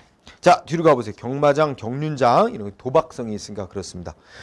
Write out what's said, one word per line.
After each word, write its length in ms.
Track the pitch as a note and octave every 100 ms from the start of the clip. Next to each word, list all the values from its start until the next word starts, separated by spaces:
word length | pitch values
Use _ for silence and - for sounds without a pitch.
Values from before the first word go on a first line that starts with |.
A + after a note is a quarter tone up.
| - _ - -
자, 220 | F3+ E3+
뒤로 180 | A2+ E3
가보세요. 320 | D#3+ C3+ G#2+ G2+
경마장, 600 | A#2+ C#3 D3 C#3+ D#3 B2
경륜장 800 | G#2+ C3 D#3 C#3+ B2 C3+ A3+
이런 160 | - G2+
거 60 | -
도박성이 560 | B2 D#3 - - A#2
있으니까 340 | G#2 - G#2 F#2+
그렇습니다. 460 | G2+ F#2 F#2 E2+ - _ -